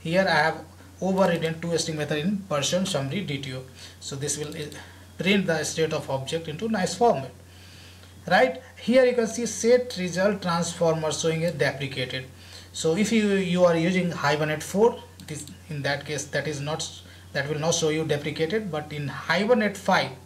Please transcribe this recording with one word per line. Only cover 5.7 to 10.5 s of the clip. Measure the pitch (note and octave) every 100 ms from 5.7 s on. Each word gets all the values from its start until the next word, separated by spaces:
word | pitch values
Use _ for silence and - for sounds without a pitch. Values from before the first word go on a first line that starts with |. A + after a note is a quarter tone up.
| - D#3
of | D#3 C#3
object | C3+ C3 E3 E3
into | D3+ A3+
nice | A3 F3+
format, | - A#3+ C#3+ C3 - - - - - - - - - -
right? | F#3 B3+ B3+ - -
Here | - B3+
you | B3
can | B3 A3+
see | -
set | A#3 - A3+ B3 B3 -
result | F3+ E3 G3 G3+
transformer | F3+